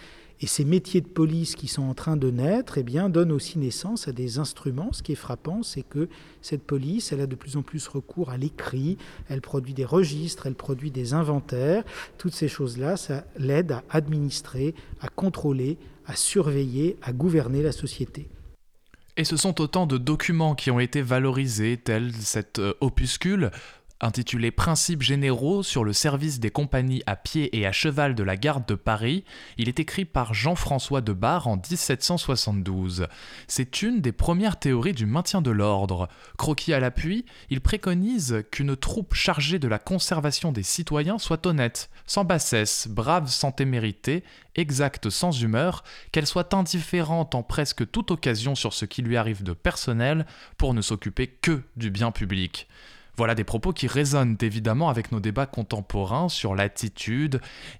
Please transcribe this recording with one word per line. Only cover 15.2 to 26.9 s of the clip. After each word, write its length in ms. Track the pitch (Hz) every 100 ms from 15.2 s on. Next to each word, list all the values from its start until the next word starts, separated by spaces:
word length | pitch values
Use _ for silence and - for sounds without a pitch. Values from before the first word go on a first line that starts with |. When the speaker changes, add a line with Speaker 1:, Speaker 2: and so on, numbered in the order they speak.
| 190 - 151 135 131 165 - - -
Speaker 1:
à 100 | 135
surveiller, 800 | - 202 156 139 135 127 160 -
à 100 | -
gouverner 500 | 123 175 160 120 135
la 100 | 151
société. 560 | - 139 - 127 - 147 - - - _ - _ - - -
Speaker 2:
Et 80 |
ce 120 | 156 156
sont 240 | 190 170
autant 260 | 151 185 175
de 120 | 131
documents 560 | 123 151 - 165 160
qui 160 | 143 -
ont 100 | 120
été 200 | 127 147
valorisés, 760 | 127 127 135 131 135 107 110 120
tel 360 | - 110 120
cet, 460 | 113 104 110 101 -
euh, 160 | 101 -
opuscule 720 | 135 - 127 - 180 202 127 - - - - -
intitulé 500 | 117 110 117 120 117
Principes 500 | - 165 160 - 165
généraux 640 | 127 139 139 120 139 196
sur 200 | 196 139
le 120 | 107
service 440 | 101 151 139 156 135
des 120 | 110
compagnies 520 | 123 147 131 127